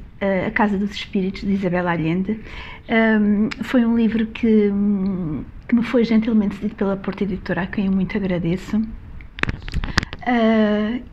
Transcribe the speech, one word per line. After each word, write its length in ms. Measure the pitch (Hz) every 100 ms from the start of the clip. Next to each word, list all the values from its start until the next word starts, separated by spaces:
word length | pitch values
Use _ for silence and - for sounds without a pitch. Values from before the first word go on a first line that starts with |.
| - -
eh, 240 | 196 185 220
A 60 |
Casa 260 | 226 208 196
dos 140 | 202
Espíritos, 500 | - - 202 185 -
de 120 | 202
Isabel 340 | 196 190 180 175
Allende. 520 | 170 160 175 190 220 - - - - -
Ehm, 600 | 226 226 220 208 208 214 -
foi 200 | 220 262
um 140 | 233 233
livro 300 | 220 226 220
que, 440 | - 233 220 208 202 202 196 190 180 160 131 - - -
que 60 | 233
me 60 |
foi 220 | 220 254
gentilmente 500 | 226 220 240 220 196
cedido 220 | 190 214 -
pela 200 | 196 196
Porta 280 | 196 185
Editora, 400 | 196 185 - 170
a 20 | 180
quem 220 | - 196
eu 40 |
muito 240 | 190 185 214
agradeço. 640 | 190 175 170 185 - 214 220 - - - - - - - - - - - - - -
Eh, 760 | 240 220 220 214 208 214 240 -